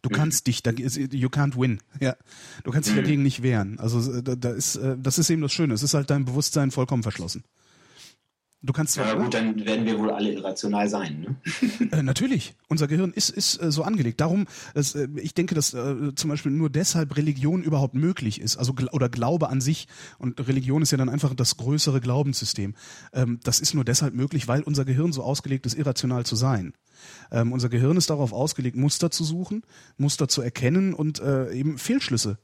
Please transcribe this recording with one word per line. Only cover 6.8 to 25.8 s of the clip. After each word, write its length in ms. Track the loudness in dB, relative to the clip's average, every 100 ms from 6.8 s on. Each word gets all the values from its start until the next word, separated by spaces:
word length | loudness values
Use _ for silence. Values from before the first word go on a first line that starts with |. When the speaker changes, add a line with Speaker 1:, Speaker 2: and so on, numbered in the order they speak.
| 0 0
Speaker 1:
verschlossen. 420 | -2 -4 -8 -8 -12 _ _ _ _ -20 -20 _ _ _ _ _
Du 120 | -4
kannst 180 | -2 0
zwar 140 | 0 0
Speaker 2:
Ja, 80 |
gut, 180 | 0 0
dann 320 | 2 0 0
werden 220 | 0 0 2
wir 120 | 2
wohl 120 | 0
alle 220 | 0 0
irrational 520 | -2 -4 -4 -2 0 0
sein, 340 | 0 -4 -6
ne? 160 | -6 -6
<laughs> 480 | -6 -2 -2 0 0
Speaker 1:
Äh, 100 | 2
natürlich. 520 | 2 0 2 0 -2 -14 _
Unser 200 | 0 2
Gehirn 220 | 2 0
ist, 200 | 0 -2
ist, 260 | 0 -2 0
äh, 100 | 0
so 120 | 0
angelegt. 360 | 0 0 0 0
Darum, 240 | 0 2 -2 -8 -6
es, 200 | -2 -2
äh, 140 | -2 -4 -4
ich 160 | -4
denke, 220 | -2 0
dass, 180 | 0 0
äh, 420 | -2 -4 -2 -4
zum 140 | -2 -2
Beispiel 240 | -2 0
nur 160 | 0 0
deshalb 480 | 0 0 0 0 0
Religion 460 | 0 2 0 0
überhaupt 320 | 0 2 2
möglich 440 | 2 0 0 -2 -4
ist, 200 | -4 -2
also 160 | -2
gl-, 160 | 0 -2
oder 160 | 0 0
Glaube 400 | 0 0 2 0
an 140 | 0
sich. 260 | 0 -2 -6 -18 -20 -8
Und 280 | -6 -4 -2
Religion 360 | 0 2 2
ist 80 | 2
ja 80 | 2
dann 100 | 2
einfach 240 | 2 0
das 220 | 2 0 0
größere 460 | 0 0 2 2
Glaubenssystem. 720 | 2 0 0 -2 -4 -4 -4 -6 -16 -20 -10
Ähm, 260 | -2 0 0
das 160 | 0 0
ist 120 | 2
nur 120 | 0
deshalb 280 | 2 2 2
möglich, 340 | 0 0 0 0
weil 160 | 0
unser 220 | 2 -2
Gehirn 280 | 2 2 2
so 80 | 0
ausgelegt 420 | -2 -2 -2 -2
ist, 80 | -2
irrational 480 | 0